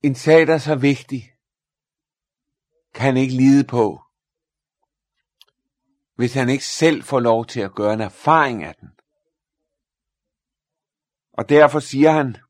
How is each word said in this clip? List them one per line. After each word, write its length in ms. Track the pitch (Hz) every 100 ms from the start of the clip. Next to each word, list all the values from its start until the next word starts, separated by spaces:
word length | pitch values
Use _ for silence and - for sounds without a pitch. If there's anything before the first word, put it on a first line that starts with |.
En 140 | 143 131
sag, 320 | 156 160 156
der 60 |
er 40 | 160
så 180 | 147 147
vigtig, 460 | 139 135 - 131 101 _ _ _ _ _ _ _ _ _ _ _ _ _ _ _ _
kan 120 | - 131
han 120 | 131
ikke 160 | 131
lide 340 | 127 131 139 135
på, 340 | 120 107 80 _ _ _ _ _ _ _ _ _ _ _ _ _ _ _ _ _ _ _ _ _ -
hvis 180 | 120
han 160 | 131 123
ikke 160 | 135 -
selv 380 | - 160 143
får 160 | - 135
lov 260 | 120 113 117
til 140 | 123
at 160 | 98 -
gøre 180 | 104
en 80 | 110
erfaring 640 | 104 - - 160 143 113
af 120 | 71 -
den. 140 | - _ _ _ _ _ _ _ _ _ _ _ _ _ _ _ _ _ _ _ _ _ _ _ _
Og 180 | - 104
derfor 300 | 147 147 147
siger 320 | - 135 156
han 240 | 156 135 101